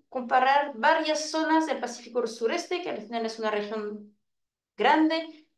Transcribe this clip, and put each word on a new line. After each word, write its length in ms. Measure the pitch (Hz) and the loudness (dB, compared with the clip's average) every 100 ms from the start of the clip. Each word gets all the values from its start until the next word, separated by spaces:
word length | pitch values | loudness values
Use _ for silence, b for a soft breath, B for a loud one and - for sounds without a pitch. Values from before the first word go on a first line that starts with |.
| _ | _
comparar 640 | 262 240 254 254 277 285 | -10 0 2 4 4 2
varias 560 | 233 269 320 311 302 - | 0 2 2 2 -2 -2
zonas 360 | 320 320 320 311 | -2 2 2 2
del 120 | 254 | -2
Pacífico 460 | 240 - - 247 226 | -6 -10 -6 -4 -2
sureste, 560 | - 233 339 - 359 | -2 -2 -2 -4 -6
que 80 | 349 | -6
al 120 | - | -8
final 220 | 208 233 | -6 -4
es 140 | 220 220 | -4 -4
una 140 | 220 | -2
región 640 | 208 208 220 208 208 - _ _ _ _ _ _ - | -2 -4 -6 -8 -10 -14 _ _ _ _ _ _ 0
grande, 680 | 226 311 311 320 320 - _ | 4 6 4 2 -4 -12 _